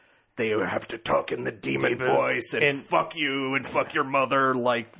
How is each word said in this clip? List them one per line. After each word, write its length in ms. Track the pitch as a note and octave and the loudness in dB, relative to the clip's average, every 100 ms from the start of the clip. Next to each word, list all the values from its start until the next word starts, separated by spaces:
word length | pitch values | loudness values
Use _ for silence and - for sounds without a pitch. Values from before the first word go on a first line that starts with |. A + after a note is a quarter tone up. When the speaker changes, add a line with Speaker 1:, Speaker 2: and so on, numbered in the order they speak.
| _ _ _ - | _ _ _ -4
Speaker 1:
they 120 | A2+ | 0
have 380 | A2 F2 - - | 0 0 -2 -6
to 100 | A2+ | -6
talk 340 | - C#3+ - | 0 0 0
in 120 | - | -4
the 80 | B2+ | -6
demon 420 | A2+ C3+ C3+ C3 B2 | -4 -4 0 0 0
Speaker 2:
Demon. 80 | B2+ C#3 | 2 2
Speaker 1:
voice 380 | C3 B2+ - - | 2 0 0 2
and 80 | |
Speaker 2:
And 160 | D3 C#3 | 2 0
Speaker 1:
"fuck 360 | - E3+ D#3 E3 | 0 0 0 -2
you" 380 | D3 C3+ C3 C3+ | -2 -2 -2 -2
and 100 | A#2 | -2
"fuck 280 | D3+ C3 | -2 0
your 100 | D#3+ | -2
mother," 520 | C3+ C#3 B2+ C3+ C3+ C3 | 0 0 2 2 2 2
like 380 | A#2+ A#2+ A2+ - | 2 0 -2 -4